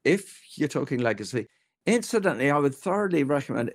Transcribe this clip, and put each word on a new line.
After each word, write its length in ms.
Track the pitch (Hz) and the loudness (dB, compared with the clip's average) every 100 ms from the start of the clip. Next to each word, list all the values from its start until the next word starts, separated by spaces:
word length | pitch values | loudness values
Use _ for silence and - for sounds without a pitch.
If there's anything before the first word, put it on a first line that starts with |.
If 520 | - 190 - - - - | 2 2 0 -18 -18 -4
you're 120 | 147 | -4
talking 320 | - 139 123 | -2 -2 0
legacy, 480 | 120 104 101 123 101 _ _ _ - | 0 -2 -4 -6 -6 _ _ _ 0
incidentally, 640 | 233 - 226 190 117 135 | 0 0 0 0 2 2
I 80 | 147 | 4
would 160 | 143 | 2
thoroughly 500 | 135 185 196 202 165 | 0 -2 -2 0 0
recommend, 480 | 139 143 135 113 117 | 2 0 -2 -4 -4